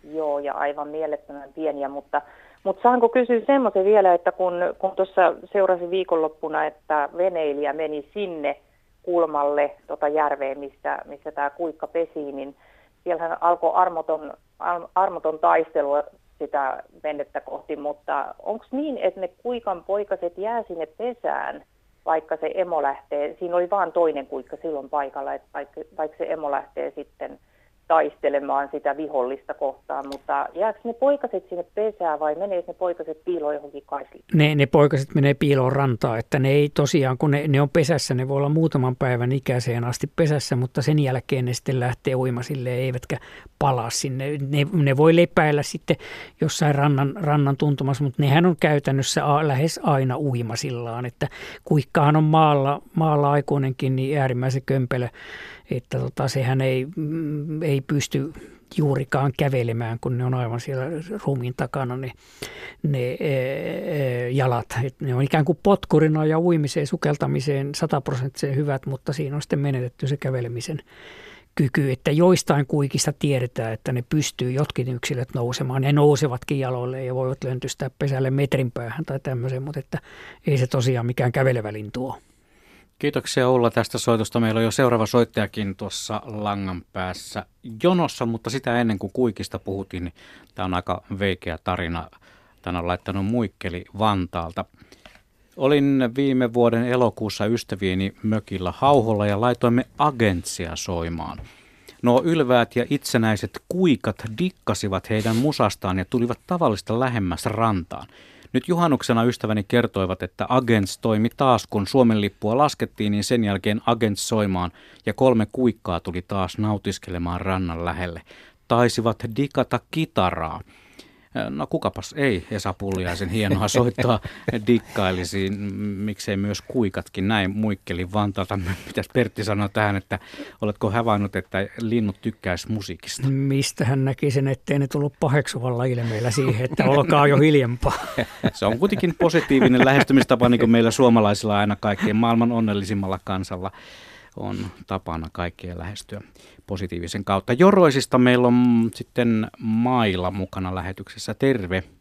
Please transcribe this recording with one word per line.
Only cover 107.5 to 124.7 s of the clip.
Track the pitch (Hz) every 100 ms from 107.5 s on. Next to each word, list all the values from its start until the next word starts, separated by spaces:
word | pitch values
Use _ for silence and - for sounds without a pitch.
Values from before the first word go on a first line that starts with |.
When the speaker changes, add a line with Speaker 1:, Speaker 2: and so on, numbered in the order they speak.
| 104 113 95 82 - 67 - - - -
Speaker 3:
Nyt | 127 -
juhannuksena | 175 170 131 - 117
ystäväni | 120 117 110 107 101
kertoivat, | 120 117 101 92 92
että | 87 - 95
Agents | 127 120 110 98 -
toimi | 117 107 113 -
taas, | 135 120 -
kun | 104 98
Suomen | 135 120 107
lippua | 101 - 107 123
laskettiin, | 147 - 110 - 107
niin | 104
sen | 101 123
jälkeen | 104 98 107 107 -
Agents | 117 110 101 -
soimaan | 110 104 92 90 - - - -
ja |
kolme | - 135 113 104
kuikkaa | - 123 - - 85
tuli | - 87
taas | - 98 90 -
nautiskelemaan | 107 104 - 95 - 87 87 87
rannan | 95 92 90 82 87
lähelle. | 87 90 82 _ - - _ _
Taisivat | 117 120 - 113 107 117 110
dikata | 139 - 123 120 _
kitaraa." | 160 156 - 92 85 80 78 - - _ - - _ _ 123 110
No | 139 147
kukapas | 160 196 - - 156
ei | 139 95 -
Esa | 104 101 -
Pulliaisen | 101 92 90 87 95
hienoa | 107 101 98 101
soittoa | 127 120 117 117 113 - -
<laughs> | - 117
dikkailisi, | 104